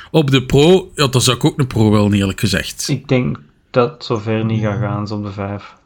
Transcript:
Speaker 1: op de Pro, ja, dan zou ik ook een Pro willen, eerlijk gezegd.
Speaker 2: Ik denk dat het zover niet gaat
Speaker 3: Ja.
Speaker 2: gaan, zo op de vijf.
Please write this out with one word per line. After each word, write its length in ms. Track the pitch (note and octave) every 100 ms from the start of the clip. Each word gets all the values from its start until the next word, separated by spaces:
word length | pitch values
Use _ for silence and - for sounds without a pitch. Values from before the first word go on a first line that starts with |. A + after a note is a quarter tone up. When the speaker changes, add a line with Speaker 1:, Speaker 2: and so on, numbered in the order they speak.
| -
Speaker 1:
op 200 | D#3+ C#3
de 120 | C3 B2+
Pro, 440 | C#3 D#3 F#3 -
ja, 120 | - C3+
dan 140 | B2
zou 160 | B2+ A#2+
ik 80 |
ook 140 | A#2+ -
een 80 | C3
Pro 240 | G#2+ G#2+
willen, 220 | G#2 G#2
eerlijk 280 | G2+ G2 F#2
gezegd. 480 | G#2 F2+ - - -
Speaker 2:
Ik 200 | C#3+ -
denk 300 | B2+ C#3+ B2+ - _ _
dat 200 | B2+ A#2+
het 120 | -
zover 400 | - A#2 A2 A2
niet 160 | A2+ A2+
gaat 180 | G#2+ G2+
Speaker 3:
Ja. 60 | G2+
Speaker 2:
gaan, 180 | G2+ G#2
zo 80 |
op 100 | G#2
de 80 | G#2
vijf. 420 | G2+ G2 G2+ - -